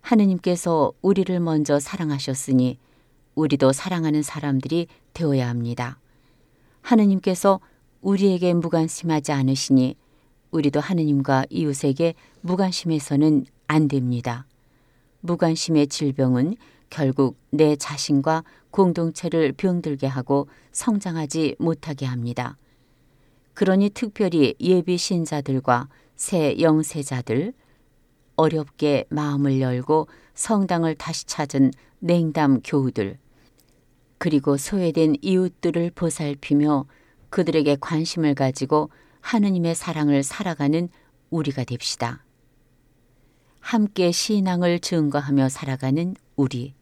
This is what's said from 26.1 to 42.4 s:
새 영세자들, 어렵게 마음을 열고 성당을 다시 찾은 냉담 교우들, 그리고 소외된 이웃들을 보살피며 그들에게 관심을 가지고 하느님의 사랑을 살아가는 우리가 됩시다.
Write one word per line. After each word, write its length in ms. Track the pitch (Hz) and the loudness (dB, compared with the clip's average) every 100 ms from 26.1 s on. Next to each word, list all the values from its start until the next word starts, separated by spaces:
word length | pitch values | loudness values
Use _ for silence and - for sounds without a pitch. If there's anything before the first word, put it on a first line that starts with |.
| _ | _
새 400 | - 185 147 - | -4 0 0 2
영세자들, 920 | 165 156 156 156 139 127 123 117 190 262 _ _ _ _ _ _ _ - | 2 2 0 -6 -6 -6 -2 -2 -2 -8 _ _ _ _ _ _ _ 0
어렵게 680 | 156 160 143 - 151 139 - | 0 0 -8 -2 0 0 -2
마음을 500 | 147 147 143 139 135 | -4 -2 0 0 2
열고 480 | 131 123 127 156 151 - _ - | 0 -2 0 0 0 -12 _ -10
성당을 600 | - 214 190 175 165 151 | -2 0 2 0 0 -2
다시 300 | - 160 - | -8 -10 -10
찾은 460 | - 143 139 131 - _ _ | -6 -4 2 2 2 _ _
냉담 600 | 170 175 165 156 147 131 | 0 2 2 0 2 2
교우들, 540 | - 147 131 120 98 104 _ _ _ _ _ _ _ _ _ _ | 0 -2 0 -2 -4 -6 _ _ _ _ _ _ _ _ _ _
그리고 380 | 180 147 143 143 | -2 0 0 -2
소외된 580 | - 202 175 160 160 147 | -2 -2 0 2 2 2
이웃들을 720 | 190 185 180 _ 170 170 170 | 0 0 0 _ -4 -2 -4
보살피며 920 | - 165 151 151 143 - 147 147 143 135 _ _ _ _ | -2 -4 -4 -6 -6 0 2 4 0 -2 _ _ _ _
그들에게 480 | - 165 160 143 143 | -2 0 2 2 0
관심을 540 | - 156 160 - 151 139 | 0 -2 -2 0 0 2
가지고 540 | 135 127 131 151 151 _ _ _ | 0 -2 0 0 0 _ _ _
하느님의 540 | - 226 202 185 165 165 | -2 0 2 2 0 -2
사랑을 480 | - 156 147 143 | -6 -2 2 2
살아가는 640 | 139 - 185 160 143 160 175 _ _ _ _ | 0 -6 -6 -2 0 0 -2 _ _ _ _
우리가 320 | 165 151 139 | -4 -2 -4
됩시다. 600 | 123 120 - - 120 131 _ _ | -6 -6 -8 -6 -8 -8 _ _